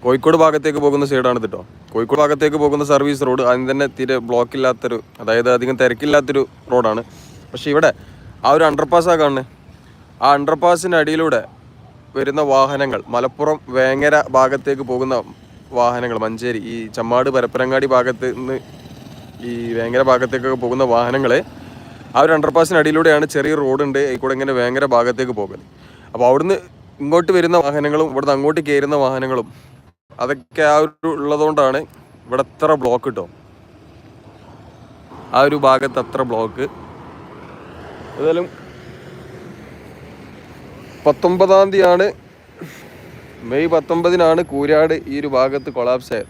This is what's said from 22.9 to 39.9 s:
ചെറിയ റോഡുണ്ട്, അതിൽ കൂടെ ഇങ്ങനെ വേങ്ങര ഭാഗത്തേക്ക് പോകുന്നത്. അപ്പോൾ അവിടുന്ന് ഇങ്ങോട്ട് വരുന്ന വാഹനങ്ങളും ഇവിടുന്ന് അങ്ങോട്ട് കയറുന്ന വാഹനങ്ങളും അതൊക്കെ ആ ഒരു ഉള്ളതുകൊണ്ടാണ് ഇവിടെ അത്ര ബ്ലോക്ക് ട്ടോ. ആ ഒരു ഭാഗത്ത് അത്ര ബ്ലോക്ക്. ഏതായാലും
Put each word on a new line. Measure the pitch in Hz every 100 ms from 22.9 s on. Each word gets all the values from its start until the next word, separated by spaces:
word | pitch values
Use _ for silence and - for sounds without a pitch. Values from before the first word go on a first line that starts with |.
| 156 165 151 151
ചെറിയ | 151 147 156
റോഡുണ്ട്, | 139 135 143 135 143
അതിൽ | 127
കൂടെ | 131 131
ഇങ്ങനെ | 135 127
വേങ്ങര | 120 127 139
ഭാഗത്തേക്ക് | 123 120 117 127 110
പോകുന്നത്. | 98 98 - - - - -
അപ്പോൾ | 117 123
അവിടുന്ന് | 135 170 196 - - - -
ഇങ്ങോട്ട് | 143 165 175 185
വരുന്ന | 165 175
വാഹനങ്ങളും | 143 147 147 147 156
ഇവിടുന്ന് | 131 143 135
അങ്ങോട്ട് | 143 156 147
കയറുന്ന | 143 139 147
വാഹനങ്ങളും | 135 131 131 127 113 - - - _ _ _ -
അതൊക്കെ | 123 139 123 - 151
ആ | 151
ഒരു | 156 151 165 156
ഉള്ളതുകൊണ്ടാണ് | 143 151 151 151 135 135 - - - - -
ഇവിടെ | 127 135
അത്ര | - 156 151
ബ്ലോക്ക് | 127 120 139 104
ട്ടോ. | 87 - - - - - - - - - - - - - - - - - - - - 120
ആ | 143
ഒരു | 147 135
ഭാഗത്ത് | 131 135 127 117
അത്ര | 135 127
ബ്ലോക്ക്. | 113 110 98 139 - - - - - - - - - - - - - - -
ഏതായാലും | 147 165 175 - - - - - - - - - - - - - -